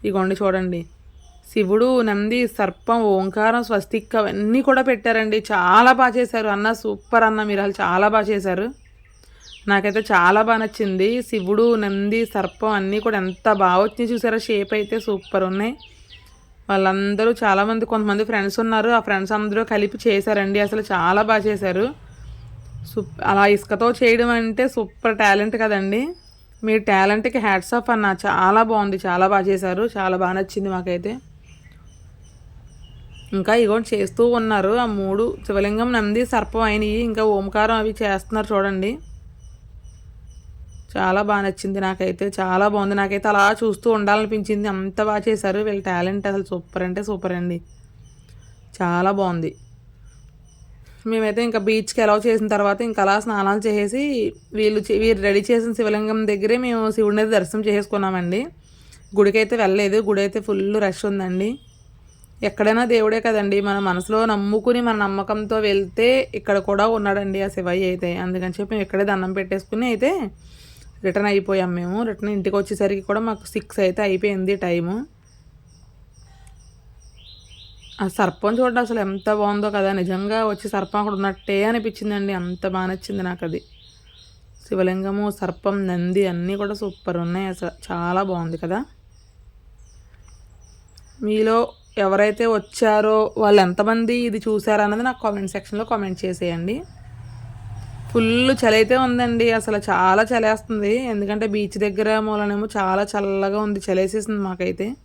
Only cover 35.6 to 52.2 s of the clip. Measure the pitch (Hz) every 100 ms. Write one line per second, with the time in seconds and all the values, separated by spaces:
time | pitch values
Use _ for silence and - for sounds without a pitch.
35.6 | 202 214 240 240 208 214 247 233 208 226
36.6 | 220 208 214 214 233 214 220 202 196 214
37.6 | 220 226 214 202 214 190 - 220 214 208
38.6 | 196 190 196 285 - - - - - -
39.6 | - - - - - - - - - -
40.6 | - - - 170 185 190 208 208 196 185
41.6 | 196 196 190 190 185 180 202 196 190 185
42.6 | 202 208 196 202 196 202 208 202 202 214
43.6 | 226 196 233 220 202 208 214 214 208 208
44.6 | 208 190 190 185 214 214 214 214 196 190
45.6 | 214 202 190 180 180 196 202 196 190 180
46.6 | - 185 180 185 208 196 185 180 175 170
47.6 | - - - - - - - - - -
48.6 | - - 180 175 185 202 185 175 160 -
49.6 | - - - - - - - - - -
50.6 | - - - - 220 226 214 208 233 220
51.6 | 202 220 214 - 214 208